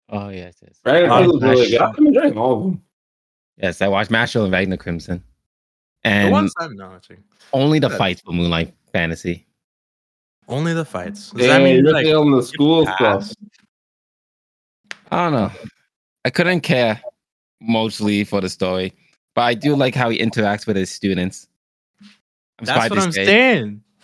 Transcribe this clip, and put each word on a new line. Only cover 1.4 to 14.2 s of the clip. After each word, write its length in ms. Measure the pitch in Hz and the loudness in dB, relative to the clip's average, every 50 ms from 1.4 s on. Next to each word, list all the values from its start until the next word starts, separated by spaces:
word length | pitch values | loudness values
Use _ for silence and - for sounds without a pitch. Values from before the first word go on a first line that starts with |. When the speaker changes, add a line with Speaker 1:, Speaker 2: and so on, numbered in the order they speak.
| 127 | 2
Speaker 2:
really 260 | 131 127 127 117 101 | 2 4 4 4 2
good. 100 | 113 135 | 2 2
Speaker 3:
Mashal. 140 | 180 - - 294 | 0 0 0 2
Speaker 2:
I'm 100 | 302 302 | 2 4
enjoying 300 | 262 254 330 - - 107 | 4 4 2 0 0 0
all 200 | 117 131 127 - | 0 0 0 -2
of 60 | 185 | -2
them. 180 | 190 175 - - _ _ _ _ _ _ _ _ _ _ _ _ _ _ - | -4 -6 -8 -10 _ _ _ _ _ _ _ _ _ _ _ _ _ _ -8
Speaker 1:
Yes, 240 | 98 92 87 - | -6 -6 -4 -2
I 60 | 95 101 | -2 0
watched 240 | 98 98 110 110 | 0 0 0 0
Mashal 320 | 113 113 120 - - 120 107 | 0 0 0 0 -2 -2 -2
and 80 | 95 92 | 0 0
Ragnar 240 | 90 95 95 92 85 | 0 -2 -2 -4 -6
Crimson. 460 | - 90 85 85 - - 90 87 - _ _ _ _ _ _ _ _ _ _ _ _ _ _ _ - | -6 -8 -10 -8 -8 -10 -10 -10 -10 _ _ _ _ _ _ _ _ _ _ _ _ _ _ _ -2
Speaker 3:
The 60 | 107 | 0
Speaker 1:
And 220 | 101 104 101 101 | 2 2 4 4
Speaker 3:
ones 220 | - - 101 - - - | 4 2 2 0 -4 -6
I'm 180 | 165 160 113 | -10 -12 -12
not 160 | 98 95 92 | -16 -18 -20
watching. 320 | 95 90 _ - - - _ _ _ _ _ _ - | -20 -20 _ -20 -20 -20 _ _ _ _ _ _ -2
Speaker 1:
only 260 | 131 135 147 156 156 | 0 2 2 2 2
the 100 | 135 113 | 0 0
Speaker 3:
Good. 80 | 98 95 | 0 0
Speaker 1:
fights 240 | 98 92 90 - | -2 -2 -2 -4
for 100 | _ - | _ -6
Moonlight 420 | 85 87 87 87 85 82 82 - - _ _ _ | -4 -2 -2 0 -2 -2 -4 -6 -10 _ _ _
Fantasy. 540 | - 95 82 82 82 - - 92 87 87 _ _ _ _ _ _ _ _ _ _ _ _ _ _ _ _ _ _ _ _ _ - | -4 -4 -4 -4 -6 -8 -8 -8 -8 -10 _ _ _ _ _ _ _ _ _ _ _ _ _ _ _ _ _ _ _ _ _ -10
Speaker 3:
Only 260 | 120 139 156 170 165 | -6 -6 -4 -4 -4
the 120 | 165 156 | -4 -6
fights. 460 | - - 90 87 - - - - - | -8 -8 -10 -10 -10 -14 -14 -16 -10
Does 160 | - - 123 127 | -4 0 2 4
that 100 | 131 135 | 6 6
Speaker 2:
Dang, 60 | 135 | 6
Speaker 3:
mean, 200 | 135 131 131 135 | 6 6 6 4
Speaker 2:
you're 100 | 151 156 | 4 4
Speaker 3:
like, 120 | 147 143 | 2 2
Speaker 2:
failing 260 | 156 156 156 151 147 | 2 2 2 4 4
the 60 | 139 127 | 4 2
Speaker 3:
you 60 | 120 | 0
Speaker 2:
school 420 | - - 147 143 151 160 160 151 | -2 -2 0 2 2 4 4 2
Speaker 3:
passed? 460 | 98 92 95 120 107 98 98 - 104 107 | 0 0 0 0 0 0 -2 -4 -8 -16
Speaker 2:
stuff. 120 | - - - _ _ _ _ _ _ _ _ _ _ _ _ _ _ | -18 -20 -20 _ _ _ _ _ _ _ _ _ _ _ _ _ _